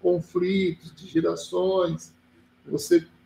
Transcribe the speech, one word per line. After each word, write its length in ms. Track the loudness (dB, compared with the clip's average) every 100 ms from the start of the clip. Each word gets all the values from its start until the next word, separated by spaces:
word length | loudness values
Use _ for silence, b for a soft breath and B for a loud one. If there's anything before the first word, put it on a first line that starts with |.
conflitos, 880 | 0 0 -2 -2 0 2 0 -4 -12 -20
de 120 | -4
gerações. 1040 | 0 0 -4 -6 -2 0 2 0 -2 -10 _ _ _ _ _ -8
Você 400 | -8 2 2 2 _